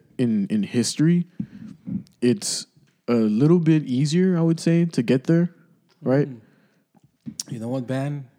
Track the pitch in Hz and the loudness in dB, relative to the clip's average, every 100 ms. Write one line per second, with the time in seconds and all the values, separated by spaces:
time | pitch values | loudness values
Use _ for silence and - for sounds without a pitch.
0 | _ - 123 110 98 107 95 123 113 - | _ -4 0 0 0 -2 -2 -2 -2 0
1 | 156 175 175 - - - - - - - | 2 2 0 -8 -12 -14 -18 -16 -10 -8
2 | - _ 120 110 - - - _ _ _ | -10 _ 0 0 -2 -8 -10 _ _ _
3 | - 120 110 107 147 175 160 156 139 127 | -2 0 2 2 4 4 4 2 2 0
4 | 147 165 190 175 165 165 - 170 170 156 | 0 2 2 2 0 0 0 2 2 0
5 | 117 131 - 165 175 - _ _ _ _ | 0 0 2 2 0 -4 _ _ _ _
6 | - 135 143 117 104 _ _ _ _ _ | -2 0 0 -6 -20 _ _ _ _ _
7 | _ _ - - - 123 113 131 120 131 | _ _ -16 -14 -12 -10 -6 -6 -6 -6
8 | 139 143 131 | -6 -8 -12